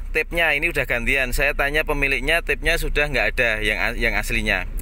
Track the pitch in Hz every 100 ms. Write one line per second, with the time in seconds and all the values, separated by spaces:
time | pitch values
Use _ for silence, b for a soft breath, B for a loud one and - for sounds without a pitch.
0 | - 160 - 170 160 143 165 147 127 120
1 | 127 135 127 123 143 147 139 151 156 143
2 | 139 131 139 170 - 127 151 165 156 147
3 | 147 123 107 131 120 107 107 104 107 117
4 | 117 101 117 113 107 95 90 -